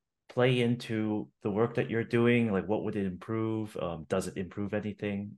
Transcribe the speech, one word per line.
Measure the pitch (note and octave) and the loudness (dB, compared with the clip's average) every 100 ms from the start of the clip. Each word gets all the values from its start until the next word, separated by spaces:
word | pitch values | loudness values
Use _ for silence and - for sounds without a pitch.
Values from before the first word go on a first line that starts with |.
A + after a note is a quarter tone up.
| _ _ _ | _ _ _
play | - B2 B2 | 2 4 4
into | A#2+ A#2 - A2 A2 G#2+ - _ | 2 0 -2 -2 0 -2 -4 _
the | A2 | -2
work | G2 A#2 B2 | 2 2 2
that | - | 0
you're | A2+ | -2
doing? | A2+ A#2 A#2+ A#2+ A#2 | 0 4 6 4 4
Like, | G2 E2+ | 0 0
what | G#2+ | -2
would | G2 G#2+ | -2 -2
it | G2 | -4
improve? | F2+ - A2 A2 A2 G#2+ - | -6 -6 -2 -2 -2 -4 -6
Um, | F2 E2 D#2 | -6 -6 -2
does | F#2+ F#2+ | -2 -2
it | - | -6
improve | F2 - G2+ | -8 -6 -4
anything? | G#2 G#2 G2+ G#2 G2+ G2+ | -2 -4 -6 -4 -4 -6